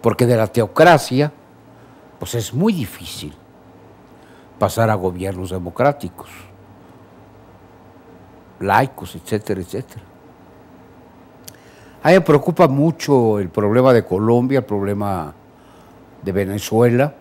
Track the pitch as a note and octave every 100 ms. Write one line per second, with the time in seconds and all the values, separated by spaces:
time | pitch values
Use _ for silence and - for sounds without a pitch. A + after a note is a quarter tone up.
0 | A2+ A2 A#2+ A#2+ A2 - G#2+ - E3 D#3
1 | - B2+ D3 - _ _ - - - -
2 | - - - A#2+ G#2 A#2+ G#3 F#3 G2 -
3 | E2+ - D2+ C#2+ - - - - - -
4 | - - - - - - G2 - A2+ G#2+
5 | F#2 F2+ F#2+ F#2 F#2 F#2 F2 - C3+ C#3+
6 | F2 - - - - - - - - -
7 | - - - - - - - - - -
8 | - - - - - - G2 G2+ C3+ -
9 | F#2 F2 - G#2+ - F#2+ F2 G2+ C#3 -
10 | - - - - - - - - - -
11 | - - - - - - - - - -
12 | D3 F#3+ E3 D3 - D#3+ E3 C3+ D#3+ -
13 | - C#3 A2+ G#2 F2+ - G#2 A#2 C3 A#2+
14 | - F#2 A2 A#2+ B2+ C3+ A2+ G#2 G2 G2+
15 | G2+ F#2+ D2+ - - _ - - - -
16 | - - - F#2 G2 G2+ - A2 A#2+ A#2+
17 | D3 -